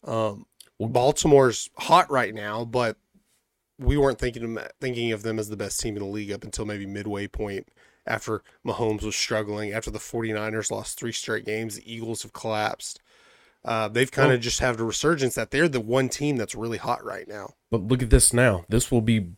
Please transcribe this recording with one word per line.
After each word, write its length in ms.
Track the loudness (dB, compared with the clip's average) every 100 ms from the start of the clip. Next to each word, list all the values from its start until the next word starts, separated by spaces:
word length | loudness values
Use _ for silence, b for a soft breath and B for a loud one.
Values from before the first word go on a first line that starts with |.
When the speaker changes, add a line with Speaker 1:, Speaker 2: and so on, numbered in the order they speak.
Speaker 1:
Um, 420 | -4 -2 -2 -4 -18 _ -20 _
Speaker 2:
Well, 100 | -2
Speaker 1:
Baltimore's 800 | 2 4 4 8 8 8 4 -8 -10
hot 320 | 6 6 6
right 220 | 2 0
now, 300 | -2 -6 -6
but 320 | -2 0 0 -2 _ _ _ _ _ _ _ _
we 180 | 2 4
weren't 200 | 4 4
thinking 380 | -4 -4 -6 -6
of, 140 | -10 -8
thinking 320 | -6 -2 -2
of 100 | -2
them 160 | -2 -4
as 100 | -4
the 80 | -6
best 240 | -6 -4
team 160 | -4 -4
in 60 |
the 60 | -6
league 240 | -6 -6
up 120 | -8
until 200 | -10 -8
maybe 220 | -6 -6 -8
midway 400 | -8 -6 -6 -6
point 420 | -6 -6 -6 -10 b b b -6
after 360 | -6 -4 -8 b b -8
Mahomes 360 | -2 -2 -2
was 140 | -4 -4
struggling, 560 | -2 -2 -4 -6 -6
after 180 | -6 -8
the 80 | -10
forty-niners 720 | -8 -6 -4 -4 -4 -4 -4
lost 280 | -6 -8 -8
three 140 | -8
straight 320 | -8 -4 -6
games, 320 | -4 -6 -6 -10
the 160 | -14
Eagles 300 | -10 -8 -8
have 100 | -10
collapsed. 680 | -10 -4 -2 -2 -4 -12 -16 b b b b b b
Uh, 240 | -4 -2 0
they've 220 | 2 0
kinda 180 | 4 4
Speaker 2:
Well 80 | 4
Speaker 1:
just 220 | 2 0
had 200 | 0 0
a 40 |
resurgence 500 | -2 0 0 2 0
that 160 | -2 -4
they're 180 | 2 2
the 120 | 0
one 280 | 0 2 2
team 280 | 0 -2 0
that's 160 | -2
really 240 | -6 -6 -6
hot 260 | -4 -4
right 240 | -4 -10 -10
now. 260 | -14 -14 _ _
Speaker 2:
But 120 | -4
look 200 | 0 0
at 60 | 6
this 220 | 8 8
now. 320 | 6 4 4 2
This 220 | 0 2
will 120 | 2
be 300 | 4 2 0